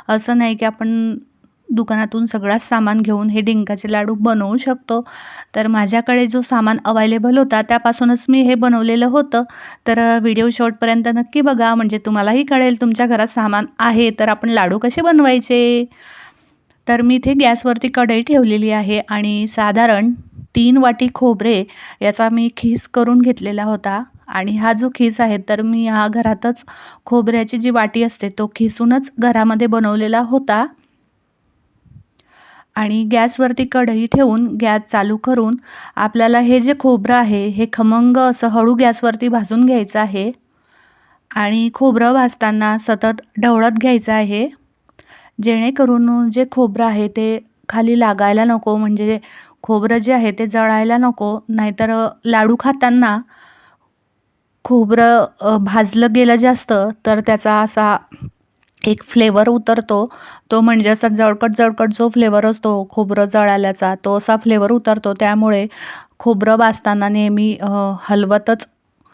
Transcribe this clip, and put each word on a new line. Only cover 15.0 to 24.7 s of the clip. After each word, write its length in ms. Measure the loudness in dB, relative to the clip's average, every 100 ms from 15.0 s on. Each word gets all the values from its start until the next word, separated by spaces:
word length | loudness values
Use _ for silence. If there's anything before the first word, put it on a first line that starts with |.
बनवायचे. 840 | 2 4 4 2 0 0 2 0 -4 _ -20 -20 -20 _ _ _ _ _ -2
तर 140 | 0
मी 140 | 2 2
इथे 180 | 0
गॅसवरती 540 | 2 2 2 -2 -2 -2
कढई 340 | -2 0 0
ठेवलेली 480 | 2 2 2 0 0
आहे 320 | -2 -2 -4 -4
आणि 380 | -4 -4 -4 -4
साधारण 640 | -2 0 2 4 4 0 -2 -10 -20 -8 0
तीन 220 | 4 4
वाटी 300 | 4 2 -2
खोबरे 500 | 0 0 0 0 0 -2 -10 -20 -4
याचा 280 | -4 0 0
मी 200 | 0 -2 -2
खीस 300 | -4 -4 -4
करून 300 | -2 2 4
घेतलेला 460 | 2 0 -4 -4
होता. 400 | -4 -4 -4 -6 -8 -18 -10
आणि 300 | -6 -4 -2
हा 160 | 0